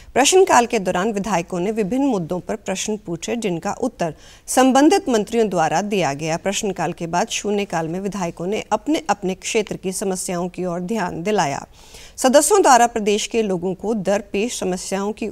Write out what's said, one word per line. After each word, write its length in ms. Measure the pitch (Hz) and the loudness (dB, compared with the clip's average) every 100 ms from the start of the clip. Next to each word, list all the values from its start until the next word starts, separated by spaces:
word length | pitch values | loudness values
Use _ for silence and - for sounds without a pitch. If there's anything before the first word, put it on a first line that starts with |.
| - | -4
प्रश्नकाल 520 | - 277 370 381 277 233 | 2 4 6 6 6 4
के 140 | 233 | 0
दौरान 320 | 185 180 214 | 0 0 0
विधायकों 460 | 202 202 180 175 185 | -2 -2 -2 -2 -2
ने 120 | 185 | -2
विभिन्न 340 | 220 190 254 277 | -2 -2 0 2
मुद्दों 340 | 208 156 180 | 0 -2 -6
पर 160 | - 202 | -6 -8
प्रश्न 400 | - 190 - 214 | -6 -6 -4 -6
पूछे, 380 | - 170 - 233 | -6 -8 -6 -4
जिनका 360 | 220 165 185 | -2 -2 -4
उत्तर 400 | - 254 - 170 - - - - | -4 -4 -2 -6 -6 -16 -20 -2
संबंधित 640 | - 262 254 302 392 - | 4 6 6 6 4 2
मंत्रियों 380 | 226 196 226 220 | 0 0 0 0
द्वारा 320 | 175 160 156 | 2 0 0
दिया 300 | 208 202 147 | 0 0 0
गया। 240 | 143 160 165 | -2 -4 -4
प्रश्नकाल 560 | 196 196 208 180 165 | -4 -4 -4 -4 -4
के 140 | 165 165 | -6 -4
बाद 200 | 170 214 | -2 -2
शून्यकाल 580 | - 202 202 202 170 160 | -4 -2 -2 -2 -4 -4
में 120 | 180 | -6
विधायकों 480 | 202 196 170 - 175 | -6 -4 -6 -4 -4
ने 160 | 214 - | -4 -4
अपने 320 | - - 320 311 | -4 -2 -2 -2
अपने 260 | - 180 185 | -4 -4 -6
क्षेत्र 420 | - 226 208 175 | -4 -2 -2 -6
की 140 | 185 | -8
समस्याओं 560 | 185 196 185 - 175 180 | -6 -4 -4 -6 -6 -6
की 160 | 180 180 | -6 -6
ओर 140 | 170 | -6
ध्यान 400 | 180 226 180 - | -4 -4 -4 -6
दिलाया। 420 | 180 208 151 139 - - - - - - | -2 0 0 -2 -8 -18 -20 -20 -18 0
सदस्यों 440 | 262 269 311 403 | 4 6 6 6
द्वारा 260 | 311 240 233 | 8 6 6
प्रदेश 380 | 233 208 208 - | 2 0 0 0
के 140 | 233 | -2
लोगों 320 | 214 185 185 | 0 -2 -4
को 200 | 180 202 | -4 -4
दरपेश 640 | 226 180 208 233 202 240 - | -2 0 -2 -2 -4 -4 -4
समस्याओं 520 | 185 180 - 190 202 | -4 -4 -4 -4 -4
की 180 | 226 214 | -4 -6